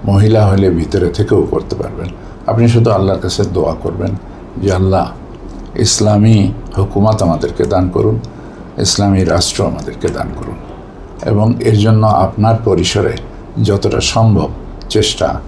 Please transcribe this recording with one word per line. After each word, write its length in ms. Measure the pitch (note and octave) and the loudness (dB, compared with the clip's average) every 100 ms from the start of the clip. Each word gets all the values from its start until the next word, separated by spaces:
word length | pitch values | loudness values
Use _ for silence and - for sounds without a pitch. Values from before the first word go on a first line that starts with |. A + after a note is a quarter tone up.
মহিলা 420 | G#2 G2+ G#2+ A2 G2+ | 2 4 6 4 4
হলে 240 | G2 F#2+ | 4 4
ভিতরে 380 | E2+ D#2 G2 F2 | 2 0 0 0
থেকেও 380 | - G2 F#2+ - | 0 2 2 2
করতে 260 | D#2+ - - | -2 -4 -6
পারবেন। 300 | - - F2 - - - - | -6 -8 -10 -12 -16 -8 -2
আপনি 220 | A2+ A#2 | 2 4
শুধু 220 | A#2 A2+ | 4 4
আল্লাহর 280 | G2 F#2+ F2 | 4 2 0
কাছে 260 | F#2 - | -2 -2
দোয়া 300 | F2+ F2+ D#2+ | -2 0 0
করবেন 360 | E2 F2+ F2+ F#2+ G2 - - - - | -2 -6 -4 -4 -6 -10 -16 -14 -4
যে, 100 | F#2+ | -2
"আল্লাহ, 400 | F#2 F#2+ F#2+ - - - - - - - - | 2 2 2 0 -6 -16 -16 -14 -14 -8 -2
ইসলামী 760 | G#2+ - G#2+ G#2 A2 G#2+ G2+ - - - | 0 2 2 6 6 6 4 -2 -6 -4
হুকুমত 460 | G2 G2+ G#2+ G#2 | -2 2 2 2
আমাদেরকে 420 | F2 D#2 E2 - | 0 0 -2 -2
দান 240 | - F#2+ F#2 | 0 0 0
করুন, 300 | - G#2+ A2+ - - - - - - | 2 0 0 -6 -16 -16 -16 -12 -4
ইসলামী 460 | G2+ - G2+ G2 | -2 2 2 2
রাষ্ট্র 420 | F2 D#2+ - - E2+ | 2 2 0 -2 -2
আমাদেরকে 420 | E2 - - F2 | -4 -8 -6 -4
দান 200 | F2+ - - | -4 -6 -8
করুন", 160 | - - - - - - - - | -10 -12 -14 -18 -18 -18 -18 -8
এবং 320 | - G#2 A2 A#2+ | -2 2 2 2
এর 180 | A#2 G#2+ | 2 4
জন্য 280 | A2 G#2+ G#2+ | 4 4 4
আপনার 480 | G#2 F#2+ G#2+ G#2+ A2+ | 2 0 2 2 2
পরিসরে 520 | G#2+ F2 F#2 G#2 F#2 - - - - - | 2 2 2 0 -2 -4 -10 -16 -10 -2
যতটা 380 | G#2+ G2+ G#2 C2+ | 0 2 0 0
সম্ভব 480 | - - A2+ F#2 D2 - - - - | 0 2 4 2 0 -8 -14 -14 -2
চেষ্টা 520 | G#2+ - - D2+ - | 0 0 0 -2 -4